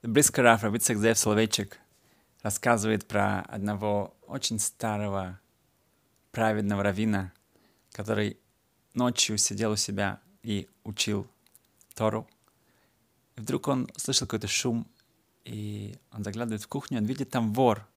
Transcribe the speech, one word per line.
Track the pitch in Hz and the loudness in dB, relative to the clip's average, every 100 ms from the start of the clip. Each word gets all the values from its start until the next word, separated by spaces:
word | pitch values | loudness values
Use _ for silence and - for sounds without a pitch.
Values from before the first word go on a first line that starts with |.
Близко | 117 110 143 - | 4 4 4 8
Раф, | 123 113 | 8 8
Раби | 107 113 | 4 0
Ицхак | - 110 | 0 4
Зеев | 110 110 | 4 4
Соловейчик | 110 104 110 - 98 - _ _ _ _ _ _ | 4 4 2 0 -6 -10 _ _ _ _ _ _
рассказывает | 117 - 123 117 107 107 - | -6 -2 2 2 2 0 0
про | 104 101 98 | 0 0 0
одного | - 107 101 104 107 101 98 _ - | -6 -6 -4 -2 -2 -2 -4 _ -12
очень | 135 - 113 | -6 -4 -2
старого | - - 113 104 104 98 92 92 _ _ _ _ _ _ _ _ _ | -4 -4 -4 -2 -2 -4 -6 -10 _ _ _ _ _ _ _ _ _
праведного | - 113 107 101 101 | 0 2 2 0 2
раввина, | 101 98 110 101 92 _ _ _ _ _ _ | 0 2 0 0 -4 _ _ _ _ _ _
который | - 104 107 104 - _ _ _ _ _ | -12 -4 -2 -2 -4 _ _ _ _ _
ночью | - 123 117 - 107 | -2 0 0 -2 0
сидел | - 101 110 | -2 0 -2
у | 107 | 0
себя | - 101 101 101 _ _ | -2 -2 -2 -4 _ _
и | 117 101 - _ | -6 -6 -6 _
учил | - 104 - 104 98 _ _ - _ _ _ - | -14 -6 -2 -2 -4 _ _ -20 _ _ _ -2
Тору. | 110 107 113 _ _ _ _ _ _ _ _ _ _ - | 0 0 -8 _ _ _ _ _ _ _ _ _ _ -14
И | |
вдруг | 113 143 - | -6 -4 -2
он | 135 120 - | -2 -4 -8
слышал | - 135 120 | -2 -2 -2
какой-то | 110 101 | -4 -2
шум, | - 127 117 113 _ _ _ _ _ - | -2 0 -2 -4 _ _ _ _ _ -14
и | 110 104 104 101 131 _ | -10 -8 -10 -10 -14 _
он | 110 | -8
заглядывает | 104 107 120 107 | -6 -4 -4 -6
в | - | -6
кухню, | 143 - 123 | -10 -6 -2
он | 107 | -2
видит | - 135 | -2 -4
там | 127 113 | -2 0
вор | 107 127 104 - | 4 4 2 -4